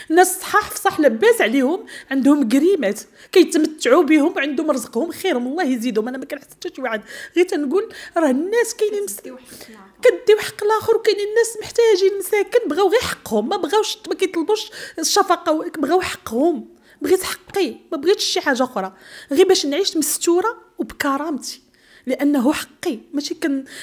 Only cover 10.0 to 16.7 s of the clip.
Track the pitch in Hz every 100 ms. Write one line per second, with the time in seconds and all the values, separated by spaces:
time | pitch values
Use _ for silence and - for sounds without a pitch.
10 | 247 349 - 415 - - 415 440 440 440
11 | 440 403 415 440 453 427 - - 453 370
12 | 381 403 370 415 381 494 403 294 392 453
13 | - - - 214 233 381 320 415 415 -
14 | - 370 370 339 320 427 - - - -
15 | 320 311 294 339 339 311 349 320 277 359
16 | 359 - - 226 330 277 -